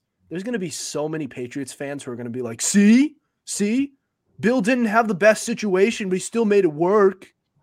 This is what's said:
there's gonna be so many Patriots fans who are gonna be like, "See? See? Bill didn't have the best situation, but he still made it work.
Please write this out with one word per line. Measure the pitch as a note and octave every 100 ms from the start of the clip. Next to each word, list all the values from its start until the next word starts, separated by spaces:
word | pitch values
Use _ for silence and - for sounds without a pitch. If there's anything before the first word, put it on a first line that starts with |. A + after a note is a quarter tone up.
| _ _ -
there's | E3
gonna | G3+ A#3
be | F3+
so | - - D3+ D#3
many | D#3 C3+
Patriots | - B2 C#3+ C3+
fans | - C#3+ C#3+
who | C3
are | A#2+
gonna | A#2+
be | B2
like, | A#2 A#2
"See? | - G3+ G3+ A#3 D4+ - _ _
See? | - - G3+ B3 C#4 _ _ _ _ -
Bill | F#3+ B3+
didn't | G3 B3+
have | A3+ A3 A3+
the |
best | F3+ G#3 G#3
situation, | - A#3 G#3 F#3 G#3 A3 G3
but | F#3
he |
still | - A3+
made | A3 G3+
it | F3+
work. | D3 F3 G#3+ G3 F#3+ - _ _ _